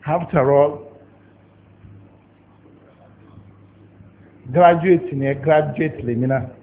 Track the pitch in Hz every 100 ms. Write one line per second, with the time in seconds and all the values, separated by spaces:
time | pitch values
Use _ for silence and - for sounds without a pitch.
0 | 147 170 170 165 131 143 147 - - -
1 | - _ _ _ _ _ _ _ - -
2 | - _ _ _ _ _ _ - _ _
3 | - _ - - - - _ _ _ _
4 | - _ - - 123 147 175 165 180 170
5 | - 135 135 139 147 151 147 135 156 -
6 | 120 117 127 131 131 -